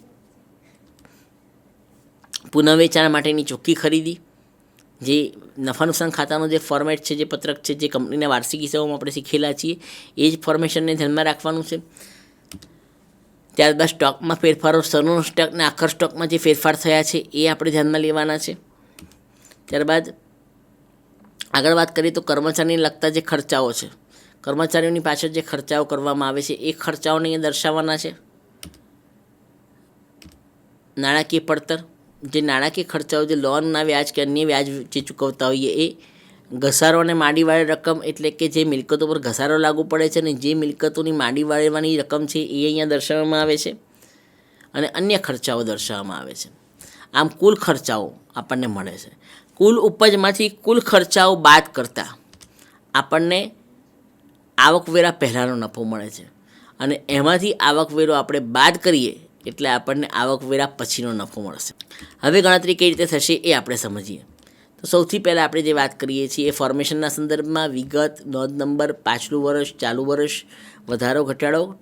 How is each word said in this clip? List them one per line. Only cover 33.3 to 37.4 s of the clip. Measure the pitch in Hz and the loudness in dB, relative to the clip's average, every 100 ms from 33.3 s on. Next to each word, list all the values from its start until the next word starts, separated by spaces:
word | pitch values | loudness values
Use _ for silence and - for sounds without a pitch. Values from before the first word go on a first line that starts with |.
| 156 | 0
લોનના | 135 143 160 151 | 0 0 0 0
વ્યાજ | 156 143 147 | 0 0 0
કે | - | -2
અન્ય | 143 147 156 | -2 0 0
વ્યાજ | 139 139 139 120 | 0 -2 -6 -8
જે | 143 | -8
ચૂકવતા | 135 - 135 131 131 | -8 -4 -4 -2 -2
હોઈએ | 135 135 110 160 | 0 0 0 -2
એ, | - - _ - _ - | -4 -20 _ -20 _ -16
ઘસારો | 127 139 135 160 165 | -2 0 4 6 6
અને | 165 | 4
માડીવાળી | 165 147 156 | 2 2 4